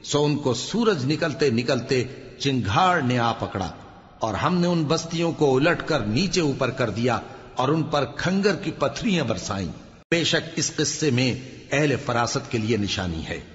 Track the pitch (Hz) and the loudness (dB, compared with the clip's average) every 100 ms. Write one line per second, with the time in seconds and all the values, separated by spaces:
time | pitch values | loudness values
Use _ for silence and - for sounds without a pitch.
0 | - 143 151 143 131 120 - 208 226 180 | 0 2 4 2 0 -2 -2 0 2 2
1 | 127 156 165 127 147 117 123 131 120 131 | 0 0 -2 2 2 2 0 0 2 0
2 | 123 - - - 139 131 98 110 185 175 | 0 -8 -16 -4 -2 0 2 4 4 4
3 | 127 123 117 110 98 101 87 - - - | 2 2 2 0 -4 -4 -6 -8 -18 -20
4 | - - 113 90 143 180 175 170 143 160 | -20 -6 -4 0 0 2 2 2 0 -2
5 | - 165 170 147 151 131 156 160 - 151 | -2 -2 -2 2 4 4 4 2 0 0
6 | 104 110 190 185 156 123 127 123 120 98 | 0 0 0 2 0 0 -2 0 -2 0
7 | 123 110 - - - - 127 160 160 156 | 0 0 -4 -16 -12 -2 0 2 0 0
8 | 131 - 170 190 202 156 160 - 139 - | -2 -2 -2 2 2 0 -4 -2 -2 0
9 | 240 180 123 101 - 98 87 - - - | 0 0 0 -2 -4 -4 -4 -8 -18 -20
10 | - 170 147 160 160 - - - 143 - | 0 0 2 0 -2 -4 -4 0 -2 0
11 | 156 123 127 107 - - - 139 151 123 | 2 2 2 0 -8 -16 -2 0 2 0
12 | - 117 117 135 127 117 107 113 101 - | 0 0 0 -2 -2 -2 0 0 0 -2
13 | 92 80 78 80 - | -2 -4 -6 -10 -12